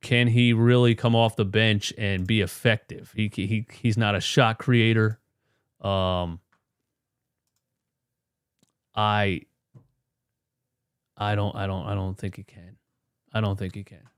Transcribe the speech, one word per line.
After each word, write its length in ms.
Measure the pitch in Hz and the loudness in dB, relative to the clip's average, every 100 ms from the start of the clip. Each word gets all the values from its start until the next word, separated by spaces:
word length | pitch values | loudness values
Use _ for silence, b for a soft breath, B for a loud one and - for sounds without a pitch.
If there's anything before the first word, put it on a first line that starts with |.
Can 260 | - 120 120 | 0 2 2
he 240 | 117 120 | 4 2
really 420 | 113 117 123 120 113 | 4 4 4 4 2
come 200 | 120 117 | 2 2
off 200 | 113 - | 2 0
the 100 | 101 | -2
bench 480 | 104 110 104 - - | 2 2 2 -2 -8
and 300 | 107 98 92 | -6 -4 0
be 160 | 110 | 0
effective? 720 | 90 - 123 107 _ - - 110 | -2 -2 0 0 _ -18 -14 -6
He, 140 | 107 | -6
he, 360 | - 98 110 110 | -4 -4 -4 -6
he's 260 | - 120 110 | -4 -2 2
not 180 | 107 101 | 2 0
a 40 | |
shot 380 | - - 120 110 | 0 2 2 0
creator. 640 | - 120 113 113 110 110 _ _ _ _ _ _ | 0 2 4 2 2 -2 _ _ _ _ _ _
Um, 600 | 98 98 92 90 87 85 _ _ _ _ _ _ _ _ _ _ _ _ _ _ _ _ _ _ _ _ _ _ _ _ _ - | -4 -2 0 -2 -4 -10 _ _ _ _ _ _ _ _ _ _ _ _ _ _ _ _ _ _ _ _ _ _ _ _ _ -2
I, 460 | 107 104 101 87 - _ _ - _ _ _ _ _ _ _ _ _ _ _ _ _ _ | 0 2 0 -2 -8 _ _ -20 _ _ _ _ _ _ _ _ _ _ _ _ _ _
I 200 | 104 104 | -4 -2
don't, 200 | 101 - | -2 -4
I 120 | 98 | -6
don't, 180 | 95 82 | -6 -6
I 80 | |
don't 240 | 101 95 95 | -6 -6 -8
think 180 | 101 90 | -10 -12
he 80 | |
can. 340 | 98 - 87 - _ _ _ _ _ | -20 -20 -20 -20 _ _ _ _ _
I 100 | 110 | -4
don't 180 | 107 98 | -2 -2
think 160 | 98 101 | -6 -10
he 80 | |
can. 180 | 98 90 - | -18 -20 -20